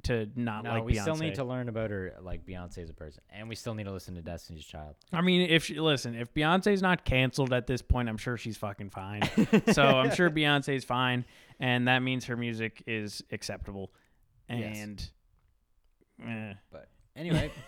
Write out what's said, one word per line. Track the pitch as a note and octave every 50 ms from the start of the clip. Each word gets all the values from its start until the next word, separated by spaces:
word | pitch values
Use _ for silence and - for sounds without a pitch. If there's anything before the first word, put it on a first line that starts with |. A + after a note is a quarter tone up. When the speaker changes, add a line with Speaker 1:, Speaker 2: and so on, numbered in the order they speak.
| -
Speaker 1:
to | - B2 A2+ A2 G#2+ C3
not | B2 A#2+ A#2 G#2+ A2 A#2
Speaker 2:
No, | A#2+
Speaker 1:
like | A#2 A2+ A2+
Speaker 2:
we | A#2 -
still | G#2+ G2+ D#3+ D#3 D#3
need | D#3+ D#3+ G2
Speaker 1:
Beyonce. |
Speaker 2:
to | C#3 C3+
learn | B2 B2+ B2+ B2 A#2+
about | A2 A2+ A2 G#2+
her, | G#2 G2 F#2 F2+ - -
like, | F2+ F2+ F2 E2 D#2
Beyonce | - F#2 F2+ F2+ F2 - F2+
as | F2 E2
a | D2+
person, | - E2 D#2 D2 - _ _
and | - G2+ A2 A2+
we | A#2
still | - - B2 A2
need | G#2+ G#2
to | G2
listen | G2 F#2 - - F2+
to | F2
Destiny's | E2 E2 E2+ E2 - - F2 D#2 D2
Child. | - - D#2 D2+ D2+ D2+ - _ _
Speaker 1:
I | - E3
mean, | F3 F#3 F3+ F3+ F3+ E3
if | E3 E3 -
she, | - E3 D3
listen, | D#3+ D#3+ D3 B2 - B2 A#2
if | A#2 A#2+ - -
Beyonce's | D#3 D3+ D#3 F3 F#3+ - G#3 G3+ F#3+
not | F#3+ F#3 F3+ - -
canceled | - C3 C3 C3 B2+ - - C#3 B2+
at | B2+ B2 A#2+ -
this | C3 A#2+
point, | - - - B2 A#2+ A2+
I'm | A2 G#2+
sure | - B2 B2 G#2+
she's | - A#2 G#2+
fucking | - - G#2 G2+ - G#2 F#2+
fine. | - G2 F#2+ G2 G#2 G#2 - - - - F#3+ -
Speaker 2:
<laughs> | - G3 - A3+ F#3
Speaker 1:
So | D3+ C#3
I'm | C#3 C3+ C3 C3 C3 -
sure | - F3+ E3+
Beyonce's | D3+ D#3 D3+ D3 D3 C#3+ C#3 - C#3 C3 -
fine, | - B2 B2 B2+ B2+ B2 B2 A#2+ - - - - - - -
and | C3+ B2+ B2 B2 B2 B2
that | B2+ B2+
means | B2+ C3 B2+ B2+ -
her | - B2 A#2
music | A#2+ A#2 A2+ A2 A2+ A2 - - - -
is | A2+ A2 G#2 G#2 - - - _ -
acceptable. | G#2 - - G2+ F#2 - - G2 G2 F#2+ - _ _ _ _ _ _ _ _ _ _ _ -
Speaker 2:
Yes. | A#2+ A#2+ G#2+ G#2+ G#2+ G#2+
Speaker 1:
And, | G#2 G#2 G#2 - - - - _ _ _ _ _ _ _ _ _ _ _ _ _ _ _ _ _ _ _ _ - A#2+
eh. | A#2 A#2 A2 A2 G#2 G2 G2 _ _
Speaker 2:
But | - D#2 - - _ _ _ _ _ C#3+
anyway, | E3 F3 E3 D3+ - - - - -